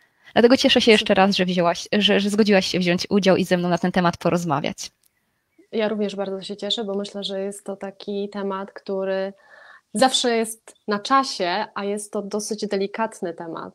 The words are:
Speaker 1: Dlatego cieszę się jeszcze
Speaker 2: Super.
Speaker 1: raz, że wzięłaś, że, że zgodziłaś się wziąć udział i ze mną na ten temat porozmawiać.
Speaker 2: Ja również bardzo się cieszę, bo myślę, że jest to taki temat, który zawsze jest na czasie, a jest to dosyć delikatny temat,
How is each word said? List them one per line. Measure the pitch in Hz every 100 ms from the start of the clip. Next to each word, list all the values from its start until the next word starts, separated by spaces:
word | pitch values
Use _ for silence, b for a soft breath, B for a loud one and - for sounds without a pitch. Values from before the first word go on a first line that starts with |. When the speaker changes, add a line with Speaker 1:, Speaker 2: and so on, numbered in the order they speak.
| b b b
Speaker 1:
Dlatego | - 240 269
cieszę | 254 254
się | 226
jeszcze | 208
Speaker 2:
Super. | 214 190
Speaker 1:
raz, | 196 190
że |
wzięłaś, | 180 180 170 170 -
że, | 208 196 196
że | 202
zgodziłaś | 208 208 190 -
się | 180
wziąć | 175 175 -
udział | 202 185 180
i |
ze | 180 180
mną | 175
na | 170
ten | 180
temat | 185 170 -
porozmawiać. | 170 175 170 143 - - - - _ _ _ _ _ _ _
Speaker 2:
Ja | 226 214
również | 214 202 196
bardzo | 190 190
się | 180 202
cieszę, | 208 240
bo | 202
myślę, | 196 202 202
że | 196 196
jest | 196 202
to | - 196
taki | 196 196 - 202 202
temat, | 202 196 190 196
który | - - 190 190 190 190 - b b b b _
zawsze | 214 262 - 247 226
jest | 226 - - _ -
na | 202
czasie, | 208 269 262 - 175 190 220
a | -
jest | 202 208 -
to | 208
dosyć | 202 208 208 214 208
delikatny | 196 196 214 220 - 175
temat, | 170 170 160 180